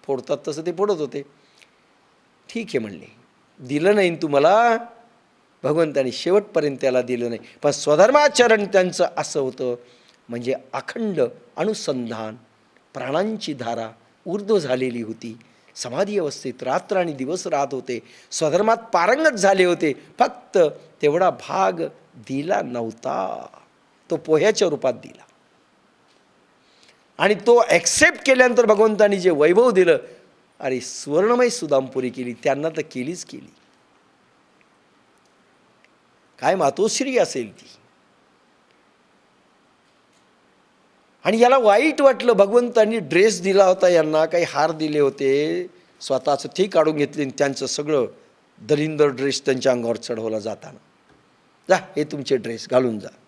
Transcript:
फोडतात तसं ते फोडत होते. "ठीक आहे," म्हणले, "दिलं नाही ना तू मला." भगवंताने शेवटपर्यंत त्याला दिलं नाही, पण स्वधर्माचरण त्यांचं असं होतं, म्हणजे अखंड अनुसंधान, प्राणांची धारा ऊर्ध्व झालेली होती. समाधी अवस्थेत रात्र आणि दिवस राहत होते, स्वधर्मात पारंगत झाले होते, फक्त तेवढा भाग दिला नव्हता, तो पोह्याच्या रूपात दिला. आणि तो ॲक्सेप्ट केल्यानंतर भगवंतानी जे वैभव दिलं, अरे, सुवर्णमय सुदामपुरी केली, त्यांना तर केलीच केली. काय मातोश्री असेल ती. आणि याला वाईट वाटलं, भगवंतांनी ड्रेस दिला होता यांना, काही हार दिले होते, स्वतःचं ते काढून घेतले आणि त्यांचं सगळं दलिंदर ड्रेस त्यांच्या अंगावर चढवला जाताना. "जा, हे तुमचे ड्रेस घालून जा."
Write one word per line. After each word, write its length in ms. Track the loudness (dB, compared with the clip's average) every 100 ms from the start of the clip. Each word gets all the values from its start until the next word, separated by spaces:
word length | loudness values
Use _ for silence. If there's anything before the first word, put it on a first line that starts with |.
फोडतात 360 | -6 -6 -4 -6 -6
तसं 140 | -8 -8
ते 60 |
फोडत 220 | -4 -2
होते. 280 | -2 -4 -8 -14 _ _ _ _ _ _ _ _ _ _ _ _
"ठीक 180 | -12 -6
आहे," 100 | -6
म्हणले, 280 | -6 -12 -18 _ _ _ _ _
"दिलं 360 | -8 0 2
नाही 160 | 4 2
ना 60 | 0
तू 60 | 0
मला." 480 | 2 4 4 2 0 -6 -20 _ _ _ _ _ _
भगवंताने 500 | -4 0 0 0 -4
शेवटपर्यंत 640 | -4 0 0 0 -2 -2 -2
त्याला 220 | -2 0
दिलं 260 | -2 -4 -4
नाही, 120 | -8 -12 -4
पण 80 | -4
स्वधर्माचरण 960 | -2 0 4 6 6 4 4 4 4
त्यांचं 420 | 2 2 0 0 -2 -2
असं 240 | -6 -4
होतं, 340 | -4 -4 -6 -6 -12 _ _ _ _
म्हणजे 260 | -8 -4 -6 -6
अखंड 480 | -10 -10 -6 -4 -2 -4 -4 _ -6
अनुसंधान, 800 | -4 -4 -6 -6 -6 -8 -10 -14 _ _ _ _ _
प्राणांची 600 | -12 -6 -4 -4 -6 -10
धारा 360 | -8 -6 -6 -8 -14 _ _ -10
ऊर्ध्व 320 | -8 -2 -2
झालेली 440 | 0 -2 -2 -6
होती. 360 | -10 -10 -14 -16 _ _ _
समाधी 440 | -14 -10 -4 -4 -2
अवस्थेत 440 | -4 -8 -12 -10
रात्र 340 | -4 -4 -2 -4
आणि 160 | -4
दिवस 340 | -6 -6 -6 -4
राहत 280 | -4 -4
होते, 260 | -6 -8 -10 -10 -20 _
स्वधर्मात 460 | -4 0 2 2 0
पारंगत 580 | 0 0 2 4 2
झाले 300 | 2 2 4
होते, 280 | 2 2 -2 -4 -12 -2
फक्त 400 | -2 -2 -4 2 2 0 -20 _
तेवढा 280 | 0 2 0
भाग 420 | -2 -6 -2 -2 -2 -8 -10 _
दिला 480 | -20 -10 -8 -4 -4
नव्हता, 840 | -4 -6 -8 -8 -8 -6 -6 -8 -14 -20 _ _ _ _ _
तो 60 | -8
पोह्याच्या 520 | 0 2 4 2 0
रूपात 240 | 0 -2
दिला. 300 | -4 -12 -20 -20 _ _ _ _ _ _ _ _ _ _ _ _ _ _ _ _ _ _ -2
आणि 160 | 0
तो 280 | 0 4 4 4
ॲक्सेप्ट 580 | 2 2 2 2 2 0
केल्यानंतर 400 | 4 4 4 2
भगवंतानी 520 | 4 4 4 2 4
जे 120 | 0
वैभव 400 | 4 4 4 4
दिलं, 280 | 4 2 2 -2 -20 _ _ _ _
अरे, 200 | -6 -6
सुवर्णमय 680 | -8 -14 -4 0 0 2 0
सुदामपुरी 640 | 0 0 0 0 -6 -6
केली, 220 | -8 -10
त्यांना 360 | -6 -4 -2 -4
तर 140 | -6 -10
केलीच 320 | -8 -10 -10
केली. 280 | -14 -18 -20 _ _ _ _ _ _ _ _ _ _ _ _ _ _ _ _ _ _ _ _ _ _ _ _ _ _ _ _ _
काय 160 | -2
मातोश्री 640 | 2 0 0 -2 -2 -2 0
असेल 420 | 0 -2 -10 -14
ती. 60 | -20 -20 _ _ _ _ _ _ _ _ _ _ _ _ _ _ _ _ _ _ _ _ _ _ _ _ _ _ _ _ _ _ _ _ _ _
आणि 160 | 0 6
याला 180 | 6 8
वाईट 420 | 6 4 4 4
वाटलं, 320 | 4 4 2
भगवंतांनी 640 | 4 6 4 2 2 2 2
ड्रेस 420 | 0 2 4 2
दिला 240 | 0 4
होता 240 | 4 4 4
यांना, 380 | 4 2 0 0
काही 180 | 0
हार 260 | -2 0 -2
दिले 280 | 0 -4 0
होते, 680 | 0 0 0 0 0 -4 -8 _ _ _
स्वतःचं 480 | -4 -4 0 -2 -4 -4
ते 80 | 0
काढून 300 | 2 2 2
घेतले 260 | -4 -4
आणि 100 | -6 -2
त्यांचं 280 | -2 -2 -8
सगळं 400 | -6 -2 0 -2 -6 _ _ _ _
दलिंदर 480 | -2 0 0 2 0
ड्रेस 380 | 2 -4 -4
त्यांच्या 280 | -2 -2 0
अंगावर 240 | -2 -2 -6
चढवला 420 | -6 -8 -6 -6
जाताना. 400 | -8 -12 -16 -20 _ _ _ _ _ _ _ _ -2
"जा, 80 | -2
हे 280 | -2 -6
तुमचे 320 | -6 -6 -2 -2
ड्रेस 320 | -2 -10 -2
घालून 300 | 0 0 -4
जा." 100 | -10 _